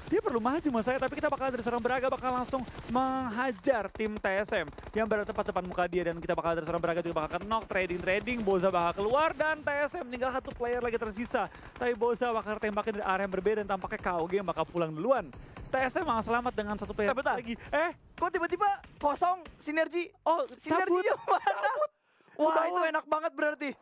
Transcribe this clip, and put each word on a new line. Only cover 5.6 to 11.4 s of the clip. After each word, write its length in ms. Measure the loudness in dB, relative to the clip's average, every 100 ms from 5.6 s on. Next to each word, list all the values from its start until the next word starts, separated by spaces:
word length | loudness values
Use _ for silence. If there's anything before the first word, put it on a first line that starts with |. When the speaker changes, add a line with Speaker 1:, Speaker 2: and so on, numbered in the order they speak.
| -2
Speaker 1:
muka 160 | 0 0
dia. 160 | 0 0
Dan 160 | -2
kita 80 | 0 0
bakal 160 | 2
dari 80 | 0
seorang 160 | 0 0
Braga 240 | 0 0
juga 240 | 0 0 -2
bakal 160 | -2
knock, 240 | -2 -2 0
trading-trading. 720 | 0 0 0 0 0 0 -2
Boza 320 | 2 4 4
bakal 320 | 4 2 0
keluar 320 | 2 4 4
dan 240 | 2 0 0 -2
T 0 |
S 320 | 0 -2 -2
M 80 | -6
tinggal 160 | -4 -2
satu 240 | -2 -4
player 240 | -4 -2 -2
lagi 160 | 0
tersisa. 560 | -2 -4 -4 -2 0